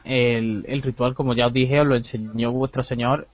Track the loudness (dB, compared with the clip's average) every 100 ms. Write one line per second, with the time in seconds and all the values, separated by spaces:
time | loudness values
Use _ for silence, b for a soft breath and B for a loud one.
0 | 0 2 2 2 0 -4 -4 -4 -4 -2
1 | -2 0 -2 2 2 2 2 4 4 2
2 | 0 -8 -6 -2 -2 0 -2 -4 -4 -2
3 | 0 0 -4